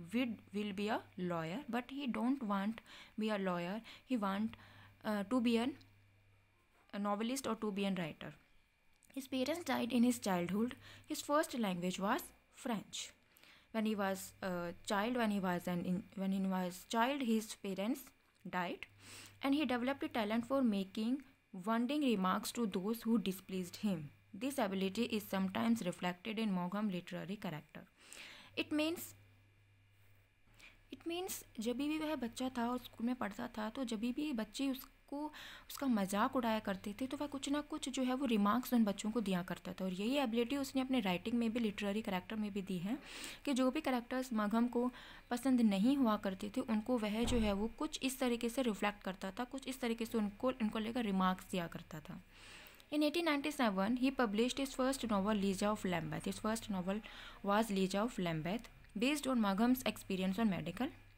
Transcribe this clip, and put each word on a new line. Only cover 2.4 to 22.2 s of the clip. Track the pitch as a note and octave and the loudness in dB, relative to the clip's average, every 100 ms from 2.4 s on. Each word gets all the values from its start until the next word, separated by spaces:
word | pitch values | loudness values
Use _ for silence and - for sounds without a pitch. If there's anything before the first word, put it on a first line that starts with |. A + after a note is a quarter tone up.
want | G#3+ G3 G3+ A3+ - - - - | 0 0 0 -4 -10 -20 -12 -4
be | G#3+ | -2
a | G#3 | 0
lawyer. | F#3+ F3 F3 G#3+ - - - | 0 0 -2 -6 -8 -12 -4
He | B3+ | 0
want, | G3 G3 A3 - - - - - A3 | 0 0 -2 -6 -18 -20 -20 -8 -4
uh, | G#3 G3 | -2 2
to | B3+ | 2
be | A#3 A3+ | 4 4
an, | B3+ - - - _ _ _ _ _ _ _ _ _ | 2 -4 -14 -20 _ _ _ _ _ _ _ _ _
a | G3+ | -4
novelist | G3+ G3+ A3+ C4+ C4 | 0 0 0 0 -2
or | A3 | -2
to | G#3+ | -2
be | G3 G3 | 0 0
a | |
writer. | F#3 D#3 - C3+ - _ - _ _ _ _ - C#4 | 0 -2 -6 -12 -14 _ -20 _ _ _ _ -12 -10
His | C4 | -4
parents | C4 B3+ E4+ | -2 0 -2
died | E4 A#3+ A#3 | 0 0 2
in | B3 | 4
his | B3 A#3+ | 6 4
childhood. | G#3 F3+ F3 G3+ B3 - - - - | 2 2 2 0 0 -4 -16 -16 -10
His | D4+ | -6
first | - D4 D#4+ B3+ | 2 2 2 0
language | G#3 F3 F3+ F3+ | 0 0 -2 0
was | G3 D4+ - - _ | 0 0 -4 -18 _
French. | - B3+ G3+ - - - - _ _ - - _ A3 | -10 -4 -4 -6 -10 -12 -14 _ _ -20 -20 _ -2
When | G#3+ | 0
he | G#3 | 2
was | G3 G3 - - G3 | 2 0 -6 -6 -4
a | F3 E3+ F3 - | -2 -4 -6 -2
child, | G3+ G#3+ B3 | 0 2 2
when | A3 G3+ | 2 2
he | F#3 | 2
was | F3 F3+ F3 | 0 0 0
an | F3+ | 0
in-, | F3+ - - | -2 -2 -4
when | G3 G3 | 0 0
he | F#3+ F#3 | 0 0
was | F3+ F3+ - A#3 | -2 -4 -2 2
child, | A#3+ C#4+ A#3 | 2 2 2
his | A3 A3 - G3+ | 2 0 -8 -6
parents | F#3 G#3 C4+ - _ _ _ F#3 F3+ | -2 -2 -2 -6 _ _ _ -6 -2
died, | F3 G4 - - - - - - | -2 -6 -12 -20 -20 -18 -18 -2
and | C4+ C#4+ | 2 4
he | C4+ | 2
developed | B3 B3 C#4 D#4+ | 2 0 0 -2
a | B3 | 0
talent | G#3 A3+ A#3 | 2 2 2
for | C4+ A#3+ | 4 4
making | G3 F#3+ A3 A3+ C#4+ - _ _ F#3+ G#3+ | 4 0 -2 0 0 -4 _ _ -8 -2
wounding | A3+ A#3+ D4+ C4+ | 0 2 2 4
remarks | G#3 | 4